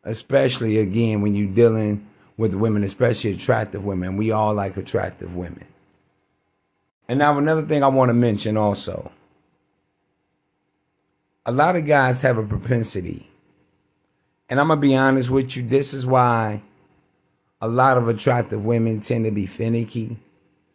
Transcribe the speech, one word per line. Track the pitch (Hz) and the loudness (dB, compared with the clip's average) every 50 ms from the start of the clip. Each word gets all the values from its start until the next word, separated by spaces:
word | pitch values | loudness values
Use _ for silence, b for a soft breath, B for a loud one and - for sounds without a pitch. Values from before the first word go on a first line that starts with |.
| _ | _
Especially, | - 113 - - _ 127 135 135 131 120 - 120 110 107 110 | -8 -10 -10 -6 _ 0 2 2 2 0 0 -2 0 2 2
again, | 110 95 95 113 117 113 110 104 | 2 2 0 0 0 0 0 0
when | 101 104 101 | 0 0 0
you're | 101 104 98 | 0 0 0
dealing | 95 113 117 117 110 110 107 104 104 104 B B B B B B B | 4 4 4 4 4 2 0 -2 -2 -4 B B B B B B B
with | B 113 110 90 | B -2 -2 0
women, | 95 110 113 107 104 101 | 0 0 0 0 0 -2
especially | 95 - - - 117 113 104 - 110 | -2 -2 0 0 0 0 0 -2 -4
attractive | 95 87 - - 120 113 110 101 - - 95 | -4 -4 -2 -2 0 0 -2 -6 -8 -8 -6
women. | 101 98 92 90 92 95 101 | -6 -6 -4 -6 -6 -4 -2
We | 110 110 | -2 0
all | 110 107 107 107 107 | 0 0 0 0 0
like | 104 98 98 92 | -2 -4 -4 -6
attractive | 98 95 - - 101 95 92 87 - 90 87 87 | -8 -10 -4 -4 -4 -4 -4 -8 -12 -14 -12 -10
women. | 90 87 82 - - - _ _ _ _ _ _ _ _ _ _ _ _ _ _ _ _ _ _ _ _ _ _ _ _ _ _ _ _ - | -10 -10 -10 -12 -18 -20 _ _ _ _ _ _ _ _ _ _ _ _ _ _ _ _ _ _ _ _ _ _ _ _ _ _ _ _ -4
And | 120 135 | 0 2
now | 147 147 147 143 | 2 2 2 2
another | 143 156 160 160 | 2 0 0 0
thing | 156 156 156 147 139 | 0 -2 0 2 2
I | 139 | 2
wanna | 135 135 127 123 117 | 4 4 4 4 4
mention | 120 120 120 104 101 - 107 107 107 | 4 2 2 0 -2 -2 -2 0 2
also. | 107 104 101 101 - - 87 82 80 - - _ _ _ _ _ _ _ _ _ _ _ _ _ _ _ _ _ _ _ _ _ _ _ _ _ _ _ _ _ _ _ _ _ _ _ _ _ _ _ _ _ _ _ _ _ _ | 2 2 0 -2 -6 -8 -10 -10 -10 -14 -18 _ _ _ _ _ _ _ _ _ _ _ _ _ _ _ _ _ _ _ _ _ _ _ _ _ _ _ _ _ _ _ _ _ _ _ _ _ _ _ _ _ _ _ _ _ _
A | - | -4
lot | 120 131 147 170 185 | 0 2 2 2 2
of | 175 156 | 0 2
guys | 143 147 143 131 131 127 127 - | 4 4 4 4 4 2 2 2
have | 131 123 110 | 0 0 0
a | 110 | -2
propensity. | 104 107 - - 117 127 117 110 104 - 98 87 82 - - - _ _ _ _ _ _ _ _ _ _ _ _ _ _ _ _ _ _ _ _ _ _ _ _ _ | -4 -4 -6 -2 -2 0 0 -2 -2 -6 -8 -8 -8 -10 -12 -14 _ _ _ _ _ _ _ _ _ _ _ _ _ _ _ _ _ _ _ _ _ _ _ _ _
And | 139 135 | -2 0
I'm | 147 160 | 2 2
gonna | 160 147 | 2 2
be | 139 139 135 | 4 4 4
honest | 131 131 135 131 135 127 123 | 4 4 4 2 2 0 0
with | 131 135 131 127 - | 0 0 0 -2 -6
you, | 127 123 | -8 -4
this | 113 127 135 139 - - | 0 0 0 0 0 -6
is | 135 127 | -6 -2
why | 127 131 127 123 123 120 113 113 107 107 104 - _ _ _ _ _ _ _ _ _ _ _ _ _ _ _ _ _ _ _ - | 2 2 4 4 4 2 0 0 -2 -4 -8 -12 _ _ _ _ _ _ _ _ _ _ _ _ _ _ _ _ _ _ _ -6
a | 113 | -4
lot | 117 123 127 135 131 127 | 0 2 4 4 4 4
of | 120 113 | 2 0
attractive | 113 104 - 139 123 123 117 - 107 104 101 | -2 0 0 0 0 0 0 -2 -4 -4 -2
women | 110 117 117 113 113 110 107 | 0 0 2 0 0 -2 -4
tend | 104 - 127 117 113 | -4 -4 -2 0 0
to | 110 | -2
be | 104 104 101 | -2 -2 -4
finicky, | 98 - - 117 113 117 117 117 107 - 117 110 113 117 107 _ _ _ _ _ _ _ _ _ _ _ | -6 -6 -6 -4 -2 -2 -2 -4 -4 -8 -10 -8 -8 -10 -14 _ _ _ _ _ _ _ _ _ _ _